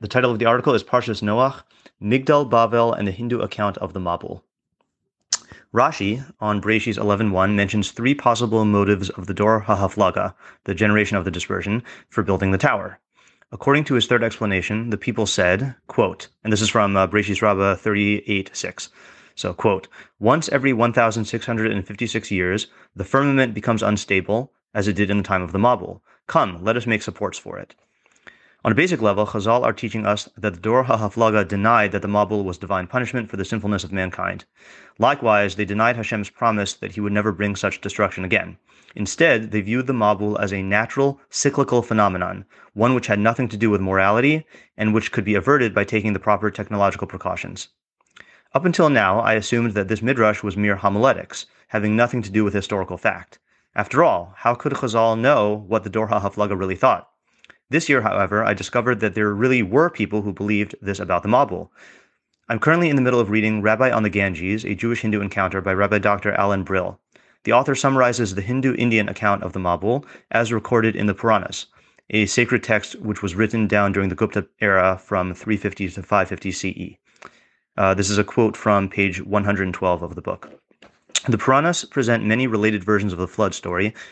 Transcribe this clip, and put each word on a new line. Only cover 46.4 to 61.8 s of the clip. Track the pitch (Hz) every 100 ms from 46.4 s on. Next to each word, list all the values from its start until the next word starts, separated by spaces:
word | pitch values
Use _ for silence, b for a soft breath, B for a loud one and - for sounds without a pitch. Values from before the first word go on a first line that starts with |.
| 104
technological | - 98 104 98 - 92
precautions. | 104 92 90 90 87 - _ _ _ _ B B B B
Up | 135 175
until | 165 160
now, | 131 98 104
I | 110 110
assumed | - 117 117 101
that | 95
this | 107
midrash | 113 135 107 104
was | 104 95
mere | 104 98
homiletics, | 101 101 131 92 82 - - b b
having | 110 104 107
nothing | 120 127
to | 101
do | 104
with | 104
historical | 98 - 101 90 90
fact. | 110 92 - _ _ _ _ -
After | 98 131
all, | 165 92 90 -
how | 120 120
could | 147
Chazal | 139 123 113 113 113
know | 127 139 104 107 98
what | 107 107
the |
Dor | 110 110
HaHaflaga | 107 98 104 104 98
really | 95 92
thought? | 131 95 - _ _ b b b b
This | 147 160
year, | 135
however, | 107 98 95 104
I | 110
discovered | 101 - 120 117 117
that | 107 101
there | 104
really | 101 127 127
were | 95 123 170
people | - 104 107
who | 101
believed | 92 104 104 104 -
this | 98 98
about | 92 87
the | 104
Mabul. | 123 127 87 87 b